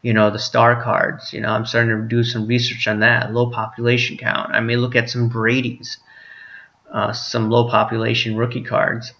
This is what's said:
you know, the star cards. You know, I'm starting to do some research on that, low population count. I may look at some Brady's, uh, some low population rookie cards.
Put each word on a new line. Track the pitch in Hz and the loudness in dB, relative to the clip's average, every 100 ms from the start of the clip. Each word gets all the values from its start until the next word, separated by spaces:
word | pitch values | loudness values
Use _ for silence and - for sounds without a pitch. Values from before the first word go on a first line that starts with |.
you | 120 | 2
know, | 110 107 | 4 4
the | 110 | 2
star | - 117 117 120 | -2 4 6 4
cards. | 120 113 - - - | 2 0 0 -4 -10
You | 107 | -6
know, | 110 | -2
I'm | 113 113 | -2 0
starting | 117 117 107 | 0 2 0
to | 113 | 0
do | 117 | 0
some | 120 113 110 | 0 -2 0
research | 120 120 - - | 0 0 -4 -4
on | 107 | 2
that, | 110 117 104 | 2 2 0
low | 113 123 | 0 -2
population | 120 110 - 117 123 - - | -2 -8 -2 2 2 0 -4
count. | 127 - - | -4 -4 0
I | - | -2
may | 117 120 | 0 0
look | 123 123 | 2 0
at | 117 | 0
some | 123 117 | 0 -2
Brady's, | 113 110 127 123 - - - _ - - - - - - _ _ | 0 2 2 -2 -8 -14 -16 _ -20 -20 -20 -20 -20 -20 _ _
uh, | - 104 | -4 -2
some | - - 120 110 | -4 -4 -2 2
low | 120 120 | 2 4
population | 110 110 113 113 113 113 110 | 2 0 -2 0 0 -2 -2
rookie | 120 120 | -2 -4
cards. | 117 113 - 117 120 - | -2 0 0 -2 -10 -20